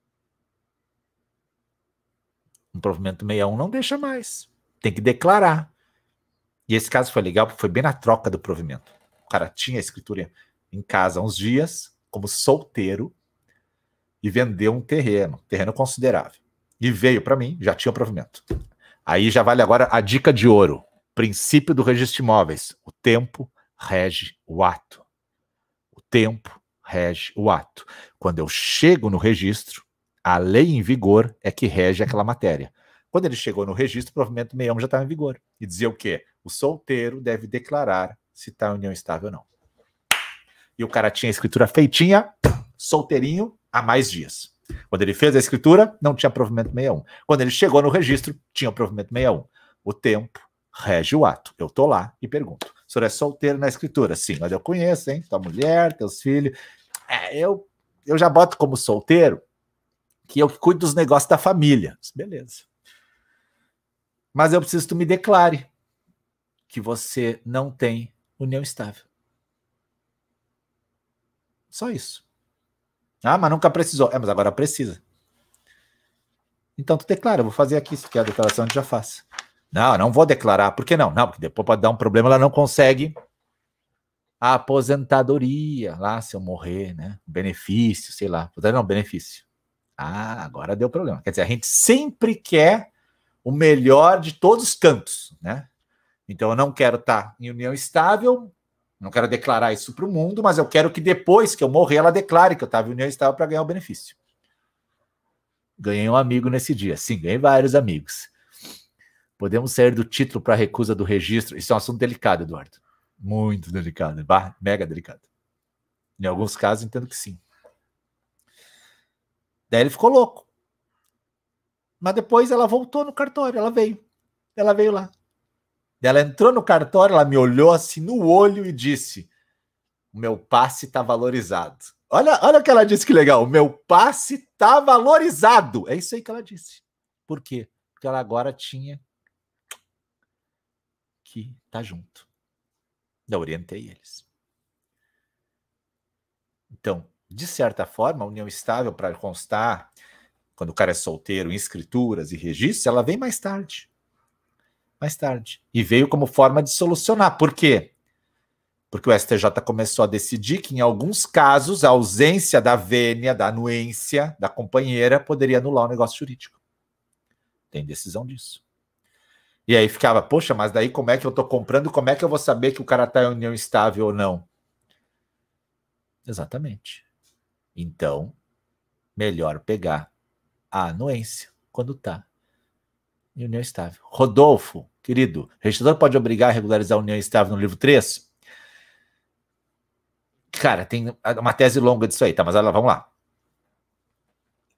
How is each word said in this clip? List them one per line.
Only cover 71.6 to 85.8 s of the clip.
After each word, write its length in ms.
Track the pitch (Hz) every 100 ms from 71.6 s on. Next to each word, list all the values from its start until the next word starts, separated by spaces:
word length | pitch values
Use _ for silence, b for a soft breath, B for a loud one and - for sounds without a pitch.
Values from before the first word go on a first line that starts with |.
| _
Só 180 | - 247
isso. 380 | 202 - - _ _ _ _ _ _ _ _ _ _
"Ah, 160 | 120 180
mas 100 | 160
nunca 220 | 156 165
precisou." 400 | 165 160 143 120
"É, 60 | 131
mas 100 | 104
agora 220 | 98 107
precisa." 500 | 98 147 - 113 85 _ _ _ _ _ _ _ _ _ _ _ _ _ _ _ _ _ -
"Então 220 | 135 160
tu 80 | -
declara, 360 | 190 233 180
eu 20 |
vou 80 | 113
fazer 240 | - 139 151
aqui, 200 | 143 147
se 120 | -
quer 120 | 120
a 40 |
declaração, 400 | 107 101 107 -
a 20 | 113
gente 80 |
já 80 | 139
faz." 420 | 135 117 110 - _ B B B _
"Não, 260 | 85 123 101
não 140 | 113
vou 160 | 123 156
declarar." 460 | 131 110 98 101
"Por 120 | -
que 120 | - 165
não?" 160 | 110
"Não, 160 | 78 123
porque 120 | -
depois 240 | - -
pode 180 | 110 107
dar 80 | 110
um 60 | 113
problema, 320 | 113 110 123
ela 100 | 135
não 120 | 120
consegue 640 | 147 139 - 135 131 156 - - _ _ _ _ _ _ _ _ _ _ -
a 140 | 120
aposentadoria, 1400 | 127 - 135 123 139 127 135 127 143 127 147 151 139